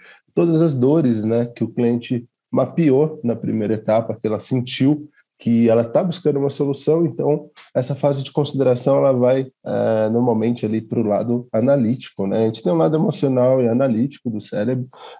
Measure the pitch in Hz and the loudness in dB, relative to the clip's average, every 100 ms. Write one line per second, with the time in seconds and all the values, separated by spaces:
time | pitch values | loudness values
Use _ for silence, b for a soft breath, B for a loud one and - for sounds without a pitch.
0 | B B _ - 170 160 170 135 127 160 | B B _ -2 2 2 2 2 2 4
1 | 139 113 107 117 120 - 113 - 120 120 | 2 0 0 0 -2 -4 -6 0 0 0
2 | 120 123 120 _ _ 131 127 - 160 131 | -2 -6 -6 _ _ -2 -2 0 2 4
3 | 156 - 117 117 - 110 104 107 - 110 | 2 -2 -4 -4 -4 -2 -2 -2 0 0
4 | 113 - 110 104 - 131 123 - 131 147 | 0 -4 -4 -4 -4 -4 -4 0 0 0
5 | - B B _ - 117 117 113 117 147 | -4 B B _ 0 2 4 4 2 0
6 | 185 135 151 139 139 - 143 139 - 160 | 0 -2 -2 0 -2 -2 -4 -2 0 2
7 | 165 120 123 151 - B B - 127 139 | 0 -2 -2 -2 -4 B B -4 -4 -2
8 | 143 139 135 - 143 135 127 123 - 139 | -2 -2 -4 -2 -2 0 2 2 2 2
9 | 139 131 123 135 131 _ - 107 113 110 | 4 4 2 2 -2 _ -6 -2 0 0
10 | 110 113 123 110 110 117 110 110 113 120 | 0 0 2 2 0 -2 -2 -4 -4 -2
11 | 107 101 110 120 123 110 123 143 110 127 | 0 0 0 -2 -2 -2 2 2 2 -2
12 | - - 98 104 113 110 180 170 160 156 | -6 -6 -4 0 0 -2 -2 0 2 2
13 | 175 147 139 127 123 131 120 120 139 110 | 0 0 0 2 2 2 2 2 0 0
14 | 139 - 123 107 - 104 110 131 123 B | -2 -4 -8 -8 -8 -6 -2 -4 -6 B
15 | B B | B B